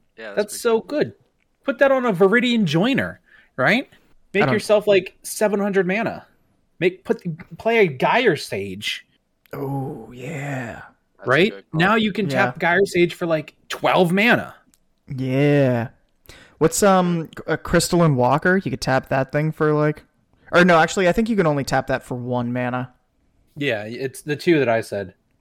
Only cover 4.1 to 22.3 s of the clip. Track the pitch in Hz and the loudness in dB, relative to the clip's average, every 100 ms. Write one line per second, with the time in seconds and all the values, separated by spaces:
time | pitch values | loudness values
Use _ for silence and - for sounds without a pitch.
4.1 | _ _ 202 240 214 - 208 208 196 185 | _ _ 0 0 0 2 2 4 2 2
5.1 | - - - 214 208 202 196 180 202 160 | -10 -14 -2 -2 0 0 0 0 -2 -4
6.1 | 82 - _ _ _ _ _ 180 185 - | -8 -14 _ _ _ _ _ -2 -2 -4
7.1 | - 175 156 - 165 226 233 185 131 160 | -4 -4 -10 -14 -6 0 2 2 2 0
8.1 | 214 240 147 - 110 98 98 - - - | 2 2 0 -4 -8 -8 -8 -10 -10 -14
9.1 | _ _ _ _ - 139 139 131 - - | _ _ _ _ -10 -6 -6 -8 -10 -16
10.1 | 123 131 151 143 131 123 - - _ _ | -16 -12 -10 -8 -8 -10 -12 -18 _ _
11.1 | _ 101 139 214 196 - 160 190 226 214 | _ 0 2 2 -2 -8 -2 0 2 0
12.1 | 214 185 165 202 - 170 180 196 180 170 | -2 -2 0 -2 0 0 0 0 2 0
13.1 | - 170 160 147 _ _ - 139 147 175 | -2 -4 -4 -6 _ _ -4 0 2 2
14.1 | 190 233 147 69 - _ _ _ _ - | 2 4 2 0 -14 _ _ _ _ -12
15.1 | 131 131 135 147 143 131 120 113 - _ | -8 -2 2 2 4 2 0 -4 -10 _
16.1 | _ - - - _ 165 - 202 185 180 | _ -20 -20 -20 _ 0 2 4 4 2
17.1 | 170 151 - - 156 - 170 - 175 165 | -2 -6 -12 -6 -6 0 0 2 4 4
18.1 | 127 123 147 180 190 139 123 - 131 - | 4 2 2 2 0 -2 -6 -2 -2 0
19.1 | 135 135 147 156 - 156 151 151 151 - | -4 -2 -2 -4 0 0 2 0 -2 -12
20.1 | _ _ _ - 175 180 165 165 208 180 | _ _ _ 0 4 6 6 4 2 2
21.1 | 175 220 202 165 143 131 135 131 127 - | 2 0 0 2 0 0 -2 -2 -6 -6
22.1 | 123 123 | -10 -4